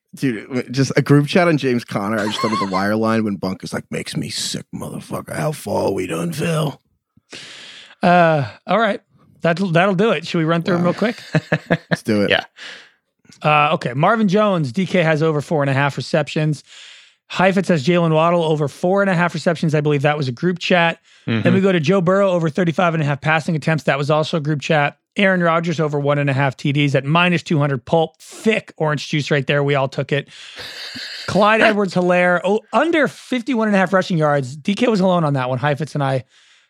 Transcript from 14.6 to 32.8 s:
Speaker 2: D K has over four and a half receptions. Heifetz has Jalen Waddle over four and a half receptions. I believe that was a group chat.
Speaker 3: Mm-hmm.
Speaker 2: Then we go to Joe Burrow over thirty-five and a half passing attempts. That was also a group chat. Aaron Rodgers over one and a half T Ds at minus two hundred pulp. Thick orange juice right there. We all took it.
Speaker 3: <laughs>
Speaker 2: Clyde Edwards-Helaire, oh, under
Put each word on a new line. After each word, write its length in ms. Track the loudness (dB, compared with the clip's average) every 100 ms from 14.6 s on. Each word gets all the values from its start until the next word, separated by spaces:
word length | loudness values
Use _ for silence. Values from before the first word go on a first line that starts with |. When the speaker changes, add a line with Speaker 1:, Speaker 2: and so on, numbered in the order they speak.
| -2
Speaker 2:
D 140 | -4 -2
K 180 | 0
has 180 | 2 2
over 180 | 0 -2
four 200 | -2 -2
and 60 | 0
a 40 |
half 220 | 0 0 -2
receptions. 680 | -2 -2 -2 -2 -2 -2 -8 -20 -20 -20 -20 _ _
Heifetz 360 | 0 2 2 2
has 160 | 0 2
Jalen 260 | 2 4
Waddle 320 | 4 4 2
over 240 | 2 0 -2
four 340 | -2 0 2
and 80 | 2
a 40 |
half 220 | 2 0 0
receptions. 400 | -2 0 0 0
I 60 |
believe 200 | 0 2
that 160 | 2 0
was 100 | -2
a 40 |
group 260 | -2 -4 -2
chat. 420 | 0 2 2 0 _ _ -4
Speaker 3:
Mm-hmm. 160 | 0
Speaker 2:
Then 100 | 2
we 80 | 2
go 100 | 2
to 80 | 2
Joe 220 | 2 2
Burrow 300 | 2 2 2
over 180 | 2 0
thirty-five 440 | 0 0 2 0 2
and 80 |
a 20 | -2
half 160 | -2
passing 340 | 0 0 0 -2
attempts. 280 | 0 0
That 140 | 0 0
was 100 | 2
also 280 | 0 0 -2
a 40 |
group 200 | -2 -4
chat. 360 | 0 2 0 -2 _ 0
Aaron 260 | 2 2
Rodgers 360 | 2 2 0 -2
over 200 | -2 0
one 180 | 0 2
and 120 | 0
a 40 |
half 240 | 2 0 0
T 140 | -2
Ds 240 | 2 2 2
at 100 | 2
minus 380 | 2 2 0
two 160 | 0 0
hundred 260 | 0 -2 0
pulp. 320 | 0 0 -4
Thick 560 | -20 -6 -2 -2 -4 -4
orange 300 | -2 -2 -4
juice 200 | -4 0
right 140 | 0 0
there. 180 | 0
We 120 | 0 0
all 120 | -2
took 240 | -4 -4
it. 160 | -4 -6 -14 -20 -18 -16 -16
Speaker 3:
<laughs> 500 | -16 -14 -14 -12 -4
Speaker 2:
Clyde 340 | 2 4 4
Edwards-Helaire, 800 | 4 2 0 0 2 4 4 2
oh, 180 | 0 -2 0
under 340 | 0